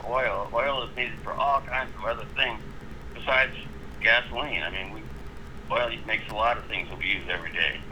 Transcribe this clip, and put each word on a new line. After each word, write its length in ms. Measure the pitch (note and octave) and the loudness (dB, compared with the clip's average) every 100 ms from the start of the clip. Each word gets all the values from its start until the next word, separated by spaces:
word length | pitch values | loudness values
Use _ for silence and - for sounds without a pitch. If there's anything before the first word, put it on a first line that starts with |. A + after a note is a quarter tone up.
| A2 | 0
oil. 420 | B2+ B2 G2 G#2 | 2 4 2 0
Oil 320 | A#2 C#3 C3+ A#2 | 2 2 2 -2
is 80 | A2+ | -4
needed 180 | A#2+ - | -4 -4
for 100 | - | -4
all 280 | - C#3 C3+ | 2 4 4
kinds 280 | C3 B2+ B2+ - | 2 -2 -2 -4
of 80 | |
other 200 | G#2 A#2+ - C3 | -2 -2 -2 0
things 240 | C3 A2 - - - - - | 0 0 -6 -8 -8 -8 -8
besides 400 | - - C3 C3 - - - - - | -6 4 6 4 2 -8 -8 -10 0
gasoline. 640 | A2 A#2+ A2+ A#2 D3 F#2+ | 6 6 4 -4 -2 -2
I 80 | D#2+ | -2
mean, 220 | F#2 F#2+ | -4 -6
we, 80 | G2 D#2+ - - - - - - | -8 -8 -8 -8 -8 -10 -8 0
oil 200 | A#2 A#2+ A2+ G#2+ | 2 2 0 -2
makes 240 | A2 - | -2 0
a 40 | |
lot 220 | G#2+ A#2 A#2 | 2 4 4
of 60 | - | 0
things 220 | G2 F2+ | -4 -4
that 80 | F2+ | -4
we 80 | F#2 | 0
use 180 | G2 F2+ | 0 0
every 240 | F2+ E2 | -2 -2
day, 260 | E2+ D#2 - - | 2 2 2 -6